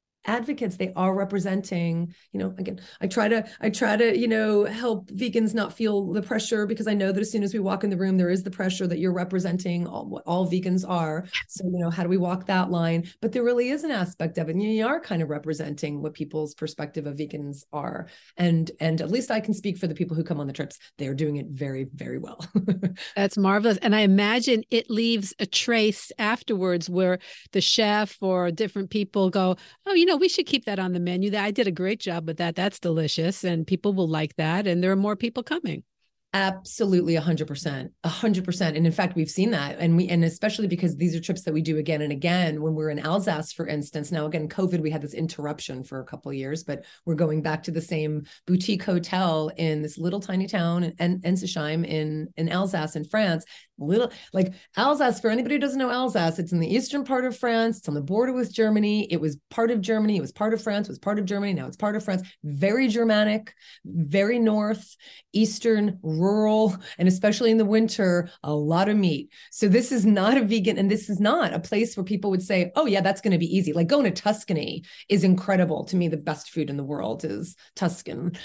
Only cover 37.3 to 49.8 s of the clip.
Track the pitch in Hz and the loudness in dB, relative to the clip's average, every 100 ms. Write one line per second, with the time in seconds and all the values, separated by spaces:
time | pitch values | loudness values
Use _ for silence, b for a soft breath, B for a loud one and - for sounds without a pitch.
37.3 | 151 151 139 143 135 - - 165 - 226 | 0 -2 -6 -6 -6 -8 -6 -6 0 0
38.3 | 185 180 170 165 151 165 170 180 175 160 | 2 0 0 0 2 2 2 0 0 -2
39.3 | - 214 165 143 - 170 165 185 170 165 | 0 2 0 -2 0 4 4 4 4 2
40.3 | - 214 208 196 175 175 139 180 170 175 | 2 -2 -2 -2 0 -2 0 0 0 -4
41.3 | 175 165 156 156 156 151 151 151 139 170 | -4 -2 -2 0 0 0 -2 -2 -2 0
42.3 | 180 165 151 156 156 156 147 156 196 185 | 2 2 0 -2 -2 -2 -2 -2 0 0
43.3 | 156 160 - 160 151 139 151 147 165 151 | -2 -4 -8 -4 -4 -6 -8 -4 -4 -2
44.3 | 160 156 - 185 175 156 156 147 - 160 | -4 -4 -2 0 0 0 -4 -6 -6 -6
45.3 | - 147 151 - 127 131 131 127 123 139 | -4 -8 -8 -10 -10 -10 -12 -12 -12 -8
46.3 | 135 135 160 - - B B 175 156 160 | -8 -6 -6 -8 -10 B B -4 0 0
47.3 | 156 151 160 170 165 165 160 151 151 147 | 0 -2 -4 -4 -6 -4 -2 -2 -4 -6
48.3 | B - 185 185 190 - 175 170 185 180 | B 0 0 2 -2 0 -2 0 0 2
49.3 | 156 156 - 160 151 | 2 -2 -2 -2 0